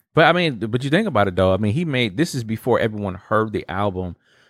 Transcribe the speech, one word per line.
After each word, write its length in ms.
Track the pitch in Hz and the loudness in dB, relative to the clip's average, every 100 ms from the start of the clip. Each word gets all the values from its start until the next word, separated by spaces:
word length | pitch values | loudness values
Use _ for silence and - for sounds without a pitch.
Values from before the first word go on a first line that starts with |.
| _ | _
But 140 | - 156 | 4 4
I 80 | |
mean, 240 | 170 170 120 | 4 0 -2
but 260 | 113 120 | -4 -4
you 60 | 139 | 0
think 180 | 160 220 | 0 2
about 180 | 113 101 | 0 0
it 100 | 90 | 2
though. 180 | 92 | 2
I 20 | 95 | 2
mean, 160 | 104 | 0
he 140 | 123 170 | 0 -2
made, 320 | 131 117 92 | -2 -2 -2
this 160 | 175 | -2
is 100 | 139 | -4
before 340 | 110 110 - 113 | -6 -4 0 2
everyone 340 | 113 107 101 | 2 -2 -6
heard 400 | 92 - 107 110 | -8 -2 0 0
the 100 | 101 - | -4 -4
album, 480 | 92 104 92 90 85 _ _ _ | -2 -2 -2 -6 -10 _ _ _